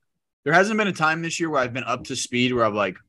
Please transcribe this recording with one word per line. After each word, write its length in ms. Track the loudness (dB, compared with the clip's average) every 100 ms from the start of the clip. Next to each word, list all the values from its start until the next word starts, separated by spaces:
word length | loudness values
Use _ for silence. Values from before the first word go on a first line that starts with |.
| _ _ _ _ 2
there 80 |
hasn't 240 | 4 4 2
been 100 | -2
a 60 |
time 280 | 0 0 0
this 180 | -4 -4
year 80 | -2
where 120 | 0
I've 120 | -2
been 100 | -4
up 220 | -6 -6 -6
to 100 | -8
speed 380 | -4 0 2
where 100 | 2
I'm 120 | 2 2
like, 220 | -2 -4